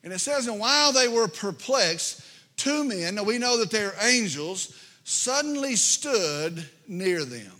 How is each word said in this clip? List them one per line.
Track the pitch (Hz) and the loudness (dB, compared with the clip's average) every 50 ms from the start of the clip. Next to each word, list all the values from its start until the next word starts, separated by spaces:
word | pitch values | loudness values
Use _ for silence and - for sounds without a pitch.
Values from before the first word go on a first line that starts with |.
| _ | _
And | 165 | -8
it | 180 185 | -6 -4
says, | - 269 294 277 247 | -2 0 0 0 0
"And | 240 226 208 | -2 -4 -2
while | 214 247 277 294 294 294 | 0 2 4 6 4 6
they | 262 262 254 | 6 6 4
were | 240 233 233 226 | 4 4 2 2
perplexed, | 196 - - - 196 175 - - - 262 262 202 165 170 165 - - - - - - - - - _ _ | 0 -2 -4 -6 -6 -6 -6 -2 0 2 4 4 2 2 -2 -4 -6 -6 -10 -16 -20 -20 -20 -20 _ _
two | - - 269 294 302 294 | -4 0 0 0 0 0
men," | 277 214 185 170 170 196 | -2 -2 -4 -4 -4 -4
now | 208 202 | -2 0
we | 208 233 | 0 0
know | 247 240 247 247 | 0 2 2 2
that | 233 226 165 | 2 0 0
they're | 214 214 208 196 190 - | 0 0 0 -2 -2 0
angels, | 208 240 254 247 220 190 131 143 147 165 190 190 - - - - - - - _ _ | 4 4 4 4 2 0 -4 -6 -6 -8 -6 -6 -8 -8 -10 -20 -20 -20 -20 _ _
"suddenly | - - - - 233 262 285 294 294 294 285 277 269 247 | -4 -2 -2 0 0 0 0 0 0 -2 -2 -2 -2 0
stood | 202 - - - - - 294 269 220 180 156 147 147 156 165 175 165 165 135 - _ _ | 0 2 2 2 0 0 0 0 0 0 0 -2 -2 -4 -6 -6 -8 -12 -14 -16 _ _
near | - 175 175 190 185 180 165 147 | -10 -8 -2 -2 0 0 0 -4
them." | 127 123 117 104 95 92 90 | -6 -8 -14 -14 -16 -20 -20